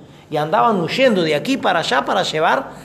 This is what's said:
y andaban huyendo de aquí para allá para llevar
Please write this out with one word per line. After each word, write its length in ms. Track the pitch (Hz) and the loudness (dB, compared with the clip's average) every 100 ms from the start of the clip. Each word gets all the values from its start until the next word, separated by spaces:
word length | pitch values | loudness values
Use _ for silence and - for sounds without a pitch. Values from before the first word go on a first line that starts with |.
| - - - | -20 -20 -8
y 60 | 147 | -4
andaban 440 | 151 214 240 196 | 0 2 2 2
huyendo 400 | 160 233 262 190 | -2 2 2 2
de 140 | 160 147 | 2 0
aquí 200 | 165 262 | -2 -2
para 240 | 226 170 | 0 0
allá 240 | 156 262 | 0 -2
para 200 | 262 214 | 0 -2
llevar 480 | 160 156 175 262 - - | -2 0 0 0 -4 -14